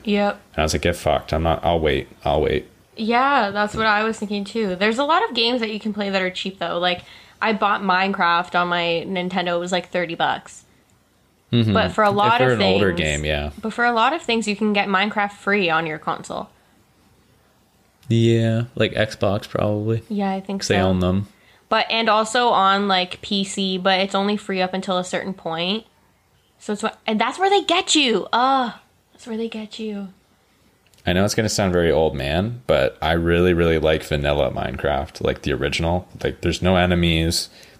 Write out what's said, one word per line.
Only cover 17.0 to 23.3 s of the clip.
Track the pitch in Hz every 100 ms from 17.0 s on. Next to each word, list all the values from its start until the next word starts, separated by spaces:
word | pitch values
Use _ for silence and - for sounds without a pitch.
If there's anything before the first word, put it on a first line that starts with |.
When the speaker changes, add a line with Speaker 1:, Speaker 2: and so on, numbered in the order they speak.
| _ _ _ _ _ _ _ _ _ _ -
Speaker 2:
Yeah, | 113 117 113 113 113 117 -
like | 110
Xbox | - 110 - 101 104 -
probably. | - 104 104 110 113 -
Speaker 1:
Yeah, | 202 196
I | 135
think | 190 98
Speaker 2:
'Cause | -
they | 101
Speaker 1:
so. |
Speaker 2:
own | 92 92
them. | 90 95 101 _ _ _ -
Speaker 1:
But, | 220 -
and | 226 220
also | 214 214 254 240
on, | 180 190 196 202
like, | 185 180 -
P | -